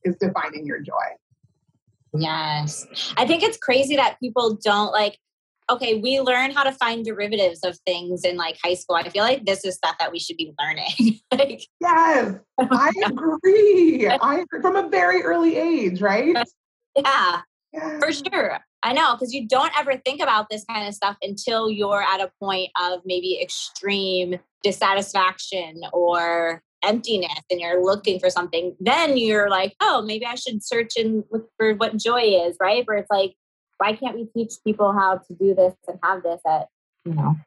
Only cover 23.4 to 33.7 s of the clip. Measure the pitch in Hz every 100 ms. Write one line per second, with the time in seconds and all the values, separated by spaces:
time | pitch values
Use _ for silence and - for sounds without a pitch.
23.4 | 180 - - - 196 196 190 185 180 180
24.4 | _ _ 202 190 202 196 196 196 185 185
25.4 | - 190 165 160 165 175 175 175 170 170
26.4 | 165 165 _ _ 190 220 226 208 170 151
27.4 | _ 180 170 180 185 208 208 180 185 180
28.4 | 175 165 180 - 185 294 320 262 226 214
29.4 | 202 190 196 - 427 277 214 220 233 254
30.4 | 254 214 - 233 226 233 220 220 208 220
31.4 | 220 _ 220 208 220 214 226 247 226 185
32.4 | 175 170 190 220 233 208 202 202 196 _
33.4 | _ _ _